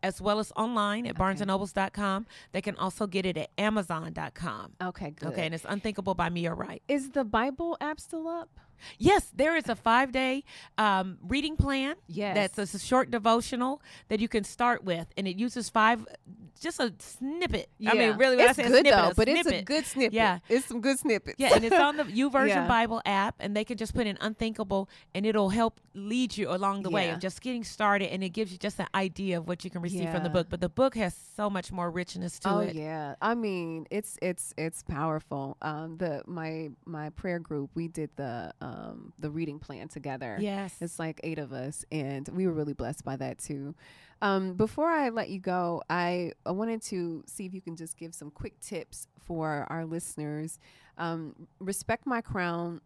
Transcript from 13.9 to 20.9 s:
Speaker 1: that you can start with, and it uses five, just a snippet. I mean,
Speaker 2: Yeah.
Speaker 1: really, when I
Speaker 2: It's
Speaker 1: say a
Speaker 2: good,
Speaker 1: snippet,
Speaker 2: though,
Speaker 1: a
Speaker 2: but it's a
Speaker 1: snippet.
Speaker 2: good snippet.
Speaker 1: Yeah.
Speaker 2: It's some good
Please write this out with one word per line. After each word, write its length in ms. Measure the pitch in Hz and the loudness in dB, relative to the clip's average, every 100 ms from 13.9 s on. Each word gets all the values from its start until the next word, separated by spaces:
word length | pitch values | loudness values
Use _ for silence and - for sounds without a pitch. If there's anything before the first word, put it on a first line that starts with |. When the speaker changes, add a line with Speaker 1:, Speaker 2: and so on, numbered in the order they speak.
| - - | -20 -4
Speaker 1:
that 100 | 220 | 0
you 80 | 220 | 2
can 160 | 226 | 0
start 400 | 202 - 240 240 | -2 2 2 2
with, 240 | 185 170 165 - | 0 -2 -2 -4
and 100 | 196 | -2
it 120 | 185 | 0
uses 320 | 240 240 220 | -2 -2 0
five, 360 | 226 220 240 226 - - 190 190 - | 6 6 6 -2 -16 -20 -20 -20 -10
just 220 | 320 349 | -8 -2
a 120 | 247 170 | -2 -2
snippet. 680 | - - 262 320 349 208 - _ | -16 -8 -6 -2 -2 -2 -4 _
I 120 | 214 | 2
mean, 80 | 233 | 6
Speaker 2:
Yeah. 140 | 233 214 | 6 6
Speaker 1:
really, 180 | 262 247 | 6 8
when 120 | 240 | 6
I 20 | |
Speaker 2:
It's 80 | 262 | 6
Speaker 1:
say 60 | |
a 40 | 240 | 8
Speaker 2:
good, 140 | 247 | 8
Speaker 1:
snippet, 160 | 285 208 | 10 8
Speaker 2:
though, 100 | 170 | 8
Speaker 1:
a 40 | 180 | 6
Speaker 2:
but 140 | 220 | 4
it's 100 | 320 | 6
a 40 | |
Speaker 1:
snippet. 220 | 339 185 185 | 4 2 2
Speaker 2:
good 200 | 302 - | 0 0
snippet. 280 | 262 247 | 0 2
Speaker 1:
Yeah. 260 | 214 220 175 - | 4 4 2 2
Speaker 2:
It's 160 | 233 269 | 0 2
some 160 | 240 | -2
good 180 | 226 | 2